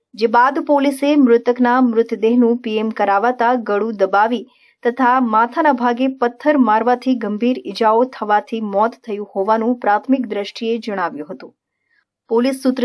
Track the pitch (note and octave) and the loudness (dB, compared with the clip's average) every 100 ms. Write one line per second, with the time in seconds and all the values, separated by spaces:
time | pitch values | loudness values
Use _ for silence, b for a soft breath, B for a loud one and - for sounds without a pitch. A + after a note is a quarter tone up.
0 | _ - A3 A3 B3+ D#4+ D4+ C#4+ C#4 C4+ | _ -4 0 4 2 2 0 2 2 0
1 | C#4+ D4+ B3 A#3 A#3+ A#3+ A#3+ B3+ B3 A3 | 0 4 4 4 2 0 2 2 2 2
2 | A3+ G#3+ A3 B3 A#3 A#3+ A3+ G#3+ A3 G#3+ | -2 0 0 2 2 0 -4 -4 -4 -2
3 | G3+ G3 A#3 B3+ A#3 B3+ G#3+ G3+ A3+ G#3 | 0 2 0 0 0 0 -2 -2 -2 -2
4 | F#3+ G3 A3 A#3+ - b b b A#3+ B3 | 0 2 0 -2 -8 b b b -4 0
5 | B3+ C4 A#3+ G#3+ A#3+ D#4 D#4 B3 B3 A#3+ | 2 2 2 0 0 0 0 2 0 0
6 | C4+ C4 A#3+ B3 D4+ D4+ A3+ G#3+ A3+ B3 | -2 -2 -4 -2 0 2 4 2 2 0
7 | C4 A#3+ G#3+ G#3 A#3+ B3+ - G3 A3 A3 | -2 -4 -4 -2 -2 -2 -6 -2 2 2
8 | B3+ - G#3 G#3 G3+ A3+ G#3+ G3 A3+ C4 | 0 -4 -2 -2 -2 -8 -4 0 -2 -2
9 | - G#3 G#3 G3+ G3 A3 A3 B3 G#3 G#3 | -12 -10 -8 -4 -2 0 0 -2 0 0
10 | A#3 C4 G#3+ G#3 G3 - A3+ A#3 A3+ G3 | 0 -2 -2 -6 -6 -6 -6 -4 -6 -6
11 | E3+ C3+ D3 C3 A#2+ _ _ _ _ _ | -6 -8 -14 -14 -18 _ _ _ _ _
12 | _ _ - A#3 B3+ C4 C4 C4 | _ _ -4 0 0 0 -2 0